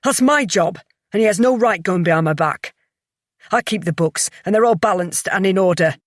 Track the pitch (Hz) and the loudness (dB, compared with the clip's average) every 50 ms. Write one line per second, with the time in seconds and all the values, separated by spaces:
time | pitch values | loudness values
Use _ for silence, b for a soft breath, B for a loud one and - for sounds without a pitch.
0 | - 269 262 - 254 269 294 294 269 185 - 202 165 165 185 - _ _ _ _ | -2 -2 0 2 2 2 2 2 0 -2 0 0 -2 -2 -4 -8 _ _ _ _
1 | _ _ - 208 220 214 208 175 233 254 254 233 226 233 208 175 165 196 185 185 | _ _ -2 0 2 2 2 2 2 2 2 2 2 0 0 0 -2 -2 -2 0
2 | 170 170 165 160 160 160 156 143 165 151 - - - - _ _ _ _ _ _ | 2 2 2 2 2 0 0 0 -2 -2 -2 -6 -12 -18 _ _ _ _ _ _
3 | _ _ _ _ _ _ _ B B B - 240 - - 214 208 - 170 156 - | _ _ _ _ _ _ _ B B B -2 -2 -2 -2 -6 -4 -4 -4 -2 -2
4 | 165 156 - - - - B B B 190 202 220 226 240 226 165 - 220 196 180 | -2 -2 -2 -4 -6 -6 B B B 0 2 2 4 2 2 2 0 0 0 0
5 | 180 175 - - - - - 175 185 190 190 190 190 180 175 160 165 160 131 - | -2 -4 -6 -8 -6 -4 -4 0 0 0 2 2 2 2 2 2 0 -2 -2 -4
6 | _ | _